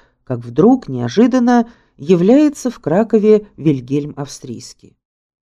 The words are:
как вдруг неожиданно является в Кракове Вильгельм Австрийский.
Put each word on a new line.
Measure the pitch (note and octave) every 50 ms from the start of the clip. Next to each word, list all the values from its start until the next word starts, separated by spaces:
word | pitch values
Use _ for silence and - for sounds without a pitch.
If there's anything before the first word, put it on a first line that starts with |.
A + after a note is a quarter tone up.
| _ _ _ _ _
как | - B2+ A#2+
вдруг | A#2+ A#2+ A#2 D3+ F3 A#3 C4 B3 - -
неожиданно | C3 B2 A#2+ A#2+ B2 G3 B3 C4 B3 B3+ A#3+ B3 B3 A#3+ A#3 - - _ _ _ _
является | - C#3 D#3 F#3 E3 F3 G3+ B3+ D4 D4+ D4 D4 - - B3
в | - -
Кракове | - C#3 D#3 G3+ A3 A3 A#3 G#3+ G3 G#3+ G#3+ G#3 G#3+ - _
Вильгельм | - C3 D#3+ C#3+ B2+ A#2+ B2 C3+ D3+ D3 D3+ -
Австрийский. | C3+ C#3+ C3 - - - C3 A2+ - - - - _ _ - _ _ _ _ _ _ _ _ _ _ _